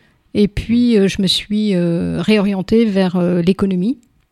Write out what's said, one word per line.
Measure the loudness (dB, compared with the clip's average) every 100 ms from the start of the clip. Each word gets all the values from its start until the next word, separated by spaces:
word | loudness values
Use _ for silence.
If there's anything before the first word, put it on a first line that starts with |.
| _ _ _
Et | 0 0
puis, | 0 -2 0 2 2
euh, | 2
je | 0
me | -2
suis, | -2 -4 -2 0
euh, | 0 0 -2 -2 -4
réorientée | 0 2 2 -2 0 2 2
vers, | 2 0 0
euh, | 0 0
l'économie, | 0 0 0 -2 -2 -6 _ _ _